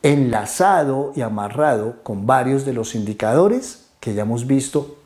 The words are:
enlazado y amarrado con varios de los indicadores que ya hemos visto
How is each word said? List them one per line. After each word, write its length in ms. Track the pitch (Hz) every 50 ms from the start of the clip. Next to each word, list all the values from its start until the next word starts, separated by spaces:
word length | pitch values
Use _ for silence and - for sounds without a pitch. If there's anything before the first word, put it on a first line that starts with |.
enlazado 1120 | - 147 147 143 135 123 113 107 101 - - - 180 196 196 170 147 139 135 135 143 139 -
y 60 | 139
amarrado 800 | 120 110 107 107 101 101 107 139 151 147 127 107 104 113 120 - -
con 220 | - 107 98 101
varios 400 | 117 131 131 123 127 135 135 139
de 80 | 135 123
los 220 | 117 110 - -
indicadores 880 | 113 104 104 107 - 107 107 117 151 180 208 233 254 262 - - - _ _ _ _
que 140 | - 120 104
ya 100 | 101 104
hemos 240 | 107 117 120 117
visto 500 | 131 135 135 127 - - 151 139 - - - _